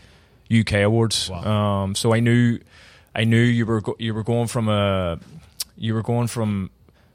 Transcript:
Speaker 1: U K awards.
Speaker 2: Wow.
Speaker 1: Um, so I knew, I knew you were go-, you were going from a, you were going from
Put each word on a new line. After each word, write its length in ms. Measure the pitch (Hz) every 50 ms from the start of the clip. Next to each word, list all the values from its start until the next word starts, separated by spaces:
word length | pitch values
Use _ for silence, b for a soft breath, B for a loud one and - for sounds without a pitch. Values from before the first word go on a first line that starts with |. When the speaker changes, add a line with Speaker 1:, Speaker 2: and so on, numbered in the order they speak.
| b b b b b b b b b -
Speaker 1:
U 160 | 113 113 110
K 180 | - 107 101 101
awards. 460 | 104 113 117 113 110 - - - -
Speaker 2:
Wow. 520 | 92 87 - 104 107 104 104 104 101 98 98
Speaker 1:
Um, 100 | 95 98
so 200 | - - 117 113
I 60 | 113
knew, 400 | 117 117 120 120 120 120 117 - B B B B B B B B B B -
I 100 | - 113
knew 180 | 113 113 113 120
you 240 | 120 120 117 113
were 140 | 104 113 110 101
go-, 140 | - 113 -
you 160 | 113 113 107
were 100 | 110 107
going 220 | 120 117 117 120
from 220 | 110 - 123 113 107
a, 500 | 107 104 101 101 98 95 92 87 82 - B B B 160 B B B B - - _
you 160 | - 110 110 110
were 100 | 110 107
going 260 | - 117 120 120 113
from 420 | - 120 110 107 104 98 95 - - _ _ _ b b b b b